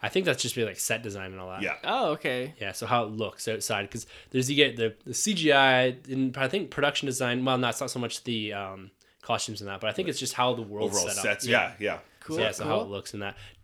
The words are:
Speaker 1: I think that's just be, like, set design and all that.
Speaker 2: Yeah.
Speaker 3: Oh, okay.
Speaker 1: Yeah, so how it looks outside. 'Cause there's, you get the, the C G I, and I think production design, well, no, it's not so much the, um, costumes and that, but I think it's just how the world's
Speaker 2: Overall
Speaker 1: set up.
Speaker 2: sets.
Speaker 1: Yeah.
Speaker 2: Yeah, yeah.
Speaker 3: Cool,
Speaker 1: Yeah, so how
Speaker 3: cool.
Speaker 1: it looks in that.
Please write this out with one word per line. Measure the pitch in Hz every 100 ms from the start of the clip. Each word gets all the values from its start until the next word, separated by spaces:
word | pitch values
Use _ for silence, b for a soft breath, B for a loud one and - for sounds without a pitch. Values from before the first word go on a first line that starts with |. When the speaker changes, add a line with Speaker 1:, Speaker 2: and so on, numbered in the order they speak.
Speaker 1:
I | -
think | 190 180
that's | 123
just | 120 123
be, |
like, | 110 90
set | - 113
design | 117 101 95
and | 95
all | 92
that. | 95
Speaker 2:
Yeah. | 92 73
Speaker 3:
Oh, | 160 247 196
okay. | 151 156 127 135 -
Speaker 1:
Yeah, | 98
so | - 110
how | 120
it | 107
looks | 107 101 - -
outside. | 110 - 104 101
'Cause | 117 - B B
there's, | 131 127
you | 143
get | 139 117
the, | 113 - -
the |
C | 123 214
G | 185 156
I, | 139 135 127 127 127 -
and | 131 131 127
I | 131
think | 196 160
production | - 143 - 139
design, | 120 123 123
well, | 131 127
no, | 123
it's | 113
not | 131
so | 127
much | 117 -
the, | - 113 107
um, | 101 98 95 95 _ b b
costumes | - 113 - 104
and | 101
that, | 98
but | 107
I |
think | 104 185
it's | -
just | 131
how | - 127
the | 117
world's | 104 104 107 101
Speaker 2:
Overall | 95
Speaker 1:
set | 98
up. |
Speaker 2:
sets. | 101 101 123
Speaker 1:
Yeah. | 117 85 -
Speaker 2:
Yeah, | 104
yeah. | 80 - -
Speaker 3:
Cool, | - 160
Speaker 1:
Yeah, | 107
so | -
how | 151 -
Speaker 3:
cool. | 98
Speaker 1:
it |
looks | 98 -
in | 104
that. | 101 - B B